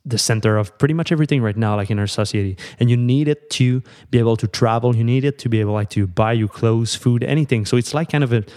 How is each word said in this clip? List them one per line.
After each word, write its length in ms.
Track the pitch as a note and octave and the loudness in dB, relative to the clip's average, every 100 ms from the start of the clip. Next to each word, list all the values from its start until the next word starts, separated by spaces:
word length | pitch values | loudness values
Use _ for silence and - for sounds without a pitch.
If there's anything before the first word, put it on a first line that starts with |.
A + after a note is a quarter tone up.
the 140 | C#3 A2+ | -6 -4
center 400 | - A2 A2 G#2+ | -2 0 2 0
of 180 | G2+ - | -2 -2
pretty 160 | C#3+ D#3+ | 0 0
much 160 | D#3+ | 0
everything 320 | D#3+ D3+ C#3 | 0 2 0
right 120 | A2 G#2 | 0 0
now, 200 | A2 G#2 | 0 0
like, 160 | G2 | -2
in 80 | G#2 | -2
our 80 | G2+ | -2
society. 500 | - G#2 G#2 G2 F#2 - - | -2 -2 -2 -4 -6 -12 -2
And 100 | A#2+ | 2
you 80 | A#2+ | 2
need 300 | A#2+ C3+ D3 | 2 2 2
it 240 | D3 - | -2 -4
to 320 | - B2+ B2+ - - - | -2 0 0 -4 -16 -2
be 80 | A#2+ | 2
able 200 | A2+ A2 | 2 2
to 100 | G#2+ | -2
travel. 480 | - A#2 A2+ B2 A2+ | 0 0 2 0 0
You 80 | |
need 200 | A#2 C3 | 2 0
it 140 | C#3 C#3 | 0 -2
to 100 | B2 | -2
be 120 | A2 | 0
able, 120 | G#2 | 0
like, 180 | G#2 G2+ | -2 -2
to 160 | G#2 F#2+ | -2 -2
buy 260 | F2 A2 | 0 0
you 140 | A#2 G#2 | 0 -2
clothes, 480 | - A2+ A2+ A2+ - | 0 0 0 -2 -2
food, 280 | B2 A#2+ | 0 0
anything. 440 | A#2+ D3 C#3+ A#2 G2 | 0 0 0 -2 0
So 100 | B2 | -2
it's, 160 | - | 0
like, 160 | D3 E3+ | -4 -2
kind 140 | D3 | 0
of 100 | C3 | 0
a, 100 | A#2 G#2 | 0 -4